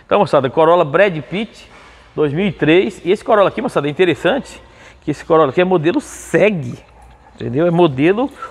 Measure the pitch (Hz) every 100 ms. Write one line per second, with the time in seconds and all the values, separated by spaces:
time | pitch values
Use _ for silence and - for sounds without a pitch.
0 | - 202 185 151 131 160 160 175 151 160
1 | 208 156 - 180 226 - - - - -
2 | - - 151 151 202 - 147 175 220 -
3 | 165 190 - 302 175 - 202 170 147 143
4 | 180 151 170 262 - - - - - -
5 | - 143 - 160 143 175 180 180 151 269
6 | - - - 160 202 180 123 - - -
7 | - - _ - 120 127 175 170 175 131
8 | 160 208 269 - -